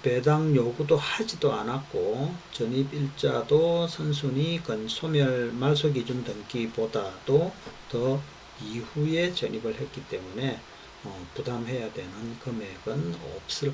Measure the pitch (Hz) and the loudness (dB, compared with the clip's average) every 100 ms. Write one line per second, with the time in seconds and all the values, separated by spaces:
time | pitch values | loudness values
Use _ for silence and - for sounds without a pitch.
0 | 131 123 135 156 156 135 120 120 147 156 | 2 4 6 6 6 6 6 2 4 4
1 | - - 226 165 143 113 110 135 143 101 | 4 -2 -2 2 2 2 -2 -4 -2 -2
2 | 92 113 151 175 - - 113 131 139 147 | 0 0 0 -4 -8 -4 0 2 0 0
3 | 139 - 139 123 113 147 170 170 165 165 | -2 0 2 2 4 6 6 4 0 -2
4 | 151 143 139 131 160 170 - 110 110 - | -2 0 0 2 0 0 -2 -4 -4 -4
5 | 160 151 135 127 117 117 135 147 151 131 | 2 4 4 4 0 2 2 4 2 2
6 | 117 127 117 104 - 120 113 - 110 110 | 0 -4 -4 -8 -6 -4 -2 -2 -2 -2
7 | 98 - - 143 180 - - - - 117 | -4 -6 2 4 2 -4 -16 -16 -6 0
8 | 127 143 143 - - - 107 113 113 151 | 0 0 -4 -16 -18 -12 -8 -6 -6 -2
9 | 151 165 180 180 110 110 113 110 135 - | 0 2 0 0 -4 -2 -4 -4 -6 -10
10 | - 92 92 104 135 110 - - - - | -8 -8 -8 -4 -4 -4 -10 -20 -20 -16
11 | 107 90 87 - 127 120 117 127 110 - | -14 -12 -12 -8 -4 -4 -4 -4 -4 -8
12 | 90 101 117 117 127 113 98 90 110 131 | -10 -8 -10 -8 -8 -6 -8 -8 -4 -2
13 | 170 170 160 - - - 139 | -4 -6 -8 -10 -8 -4 -4